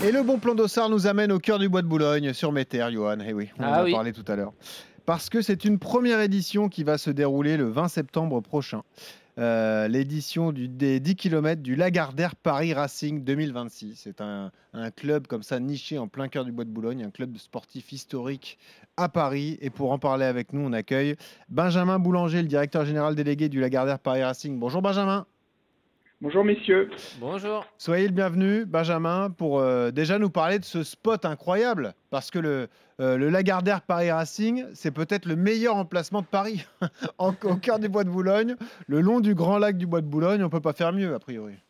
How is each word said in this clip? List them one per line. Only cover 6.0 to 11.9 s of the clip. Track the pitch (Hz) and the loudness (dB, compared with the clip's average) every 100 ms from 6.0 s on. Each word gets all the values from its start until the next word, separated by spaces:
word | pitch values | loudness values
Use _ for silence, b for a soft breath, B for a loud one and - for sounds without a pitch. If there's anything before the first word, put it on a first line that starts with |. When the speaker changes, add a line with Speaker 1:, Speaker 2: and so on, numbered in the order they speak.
| 247 220 | 2 2
Speaker 1:
édition | 208 196 175 202 208 | 2 0 0 0 0
qui | 180 | 0
va | 147 151 | 0 0
se | 156 | 0
dérouler | 139 143 139 147 156 | 0 2 2 2 2
le | 123 | 0
vingt | 113 170 | 0 -2
septembre | 170 143 - 165 - | -2 -4 -2 -2 -2
prochain. | 214 151 135 110 - B B B B - | -2 -4 -4 -10 -12 B B B B -4
Euh, | 117 113 110 107 107 | 0 2 2 2 2
l'édition | 120 139 151 139 - 165 | 0 0 -4 -4 -2 -2
du, | 143 127 | -2 -6
des | 127 139 131 | 0 2 2
dix | 139 190 | 2 0
kilomètres | 190 160 151 165 | 2 2 2 0
du | 131 131 | -2 2
Lagardère | 180 | 2